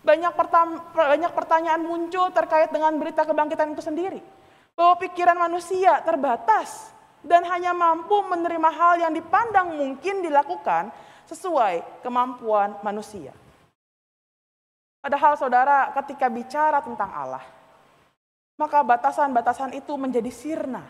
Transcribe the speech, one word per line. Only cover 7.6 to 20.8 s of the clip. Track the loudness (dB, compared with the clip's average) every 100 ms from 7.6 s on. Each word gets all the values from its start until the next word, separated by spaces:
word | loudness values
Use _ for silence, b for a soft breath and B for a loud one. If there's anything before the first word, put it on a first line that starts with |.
| -2
mampu | 2 2 2 2 0
menerima | 2 -2 -2 2 2
hal | 4 4 4
yang | 0
dipandang | -2 0 0 2 0 0
mungkin | -4 -6 -4 -6 -4
dilakukan | 2 2 2 -6 -2 -2 -4 B B B _
sesuai | -10 -2 2 2 0 -8 -12 -4
kemampuan | -2 -2 -4 -2 0 0 -4 -8
manusia. | -8 -10 -16 -16 -20 _ _ _ _ _ _ _ _ _ _ _ _ _ _ _ _
Padahal | -4 2 4
saudara, | 4 2 2 4 4 2 -4
ketika | -6 -2 -2
bicara | -2 -6 0 2 0 -2
tentang | -8 -8
Allah, | -6 -10 -10 -14 -20 _ _ _ _ _ _ _ _ _ -8
maka | 0 2 4
batasan-batasan | 2 2 0 0 0 -2 -4 -6
itu | -10 -8 -6
menjadi | -2 -2 -4
sirna. | -10 -8 -6 -6 -8